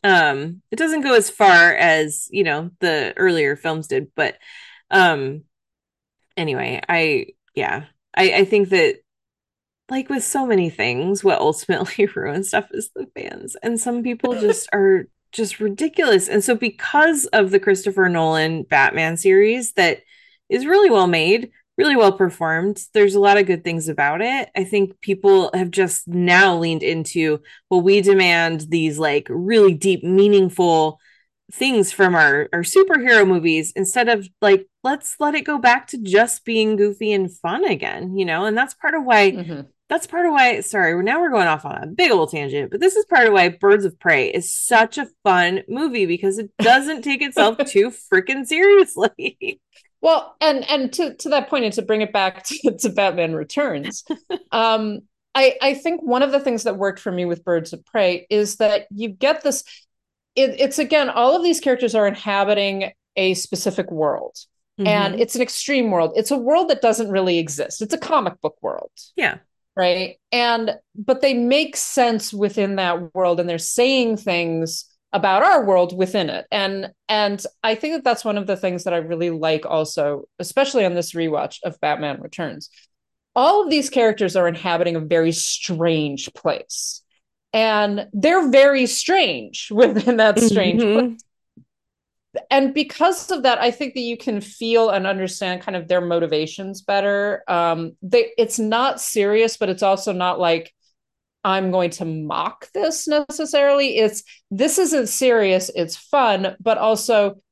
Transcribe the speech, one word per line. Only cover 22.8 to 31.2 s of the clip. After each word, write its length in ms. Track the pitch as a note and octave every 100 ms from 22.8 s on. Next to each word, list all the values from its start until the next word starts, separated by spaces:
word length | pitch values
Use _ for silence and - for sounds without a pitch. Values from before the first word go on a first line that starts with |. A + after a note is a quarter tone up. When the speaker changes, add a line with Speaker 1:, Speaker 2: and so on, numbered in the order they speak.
| -
Speaker 1:
there's 220 | G#3+ G3+
a 60 | G3+
lot 180 | G3+ G3+
of 80 | F#3
good 180 | E3+
things 240 | F3 E3 D#3
about 320 | D3 C#3+ E3
it. 300 | A3+ C4+ -
I 100 | G3
think 360 | F#3 G#3 G3 -
people 500 | - F#3+ G3+ F#3+ -
have 160 | F#3 F3+
just 360 | F#3 F3+ - -
now 500 | F3 F3 F3+ G3 F3
leaned 260 | E3 D#3+
into, 580 | - E3 D#3 - D#3+ D3+ - - _
"Well, 100 | F3+
we 180 | F3 G3+
demand 640 | F#3+ G3 F3+ E3+ E3 E3 D#3
these, 300 | E3 D#3+ D3
like, 280 | D#3 D3 -
really 420 | C#3 F3+ A3+ G3
deep, 300 | D#3+ G3 F3+
meaningful 960 | E3+ F#3+ G3+ G3+ F#3 F3+ F3 E3 D#3 D3+ _ _